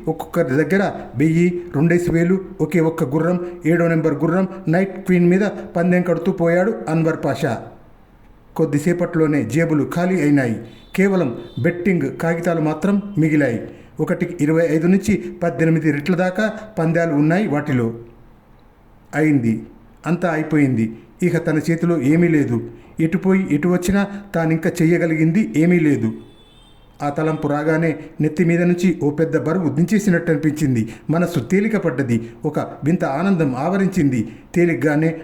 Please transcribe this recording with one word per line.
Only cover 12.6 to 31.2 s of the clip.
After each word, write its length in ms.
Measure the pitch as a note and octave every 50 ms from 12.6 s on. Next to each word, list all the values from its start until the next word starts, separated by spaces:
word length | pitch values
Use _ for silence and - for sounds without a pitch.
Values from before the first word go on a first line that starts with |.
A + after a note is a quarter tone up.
మాత్రం 400 | D#3 D3+ D#3 D3+ - G3 G3+ G3 G3 - -
మిగిలాయి. 440 | D3+ D#3+ D#3 D#3 D3 C#3 B2 A2+ G2+ - - - - - - - -
ఒకటికి 440 | D#3 D#3+ F3 - F3+ - - - D3
ఇరవై 240 | D3 D#3+ E3 E3+ D#3
ఐదు 160 | D3+ D#3+ D#3
నుంచి 360 | F3 F#3+ G3 - - G3 - - - - - F3
పద్దెనిమిది 480 | E3+ C#3 C3+ D#3+ D#3+ E3 D#3+ D3 D#3
రెట్ల 240 | C#3+ C#3+ C#3+ F#3 F3
దాకా 360 | D#3+ F#3 F#3 F3+ G#3+ A3 G#3 - - - - - E3+
పందాలు 340 | D#3+ E3 D#3+ E3+ E3+ E3+ D3
ఉన్నాయి 340 | C#3+ D3 D#3 E3+ F#3+ A3
వాటిలో. 460 | E3+ C#3+ D3 C#3+ C#3 B2+ B2 A#2 A2+ A2+ - - - - - - - - - _ _ - - - - _ _ _ - - - - - -
అయింది, 480 | D3 D#3 D#3 D3 C3+ A#2 A2+ A2 - - - - - - - - - -
అంతా 260 | D3+ E3+ E3 F3+ F3
అయిపోయింది. 640 | D#3 D#3 D#3 - D#3+ D3+ C#3+ C3 B2 A2 A2+ A2 A2+ - - - - - F#3
ఇక 240 | F3 C#3+ D#3+ E3
తన 140 | E3 D3+ D#3 D3 E3+
చేతిలో 300 | E3 E3 F3 F3 E3+ D#3
ఏమీ 260 | B2 C#3 D#3 E3+ F3
లేదు. 340 | E3+ D#3+ D3 C3+ A#2 A#2+ A2+ A2+ - - - - - - -
ఎటుపోయి 480 | D#3+ D#3+ F3 E3+ D#3+ F#3+ F#3+ F#3+ F#3+ -
ఎటు 160 | D3 D3 D#3
వచ్చినా 400 | F3 F3+ F3 F3 - F#3+ G3+ G3 G3 - - - - -
తానింక 320 | E3+ D#3+ D#3+ D#3+ D#3+ -
చెయ్యగలిగింది 840 | F3+ F3 - D#3+ D#3+ F3 F3 F3 E3 D#3+ D#3 D#3+ E3 D#3+ G#3 A3 A2 A2
ఏమీ 240 | D3 E3 F3+ F3+ F3
లేదు. 320 | D#3 D3 C#3 A2+ A2 A2 A2 - - - - - - - - - - - - - - - - - D3
ఆ 60 | C#3+
తలంపు 380 | C#3+ E3 D#3 D#3+ D#3+ D3 -
రాగానే 500 | D3 C#3+ D3 D3+ D#3+ D#3+ E3 E3 E3 C#3+ - - - - -
నెత్తి 240 | D3+ D#3 D3+ - F3+
మీద 160 | E3 E3+ E3+
నుంచి 360 | F3 F3 F3 F3 F3+ F#3 D3+ - C#3+
ఓ 60 | D3
పెద్ద 280 | D3 D#3+ D#3+ D3 D3+
బరువు 320 | D#3 B2+ D3+ E3+ F#3+ F3 C#3+
దించేసినట్టు 640 | B2 D3 F3 E3 A3 G3+ - G3 E3+ E3 - F3+
అనిపించింది. 580 | D#3+ D3 D#3+ D#3 C#3 - D#3+ C3+ B2+ A#2 G#2+ - - - - -
మనస్సు 300 | D3+ E3+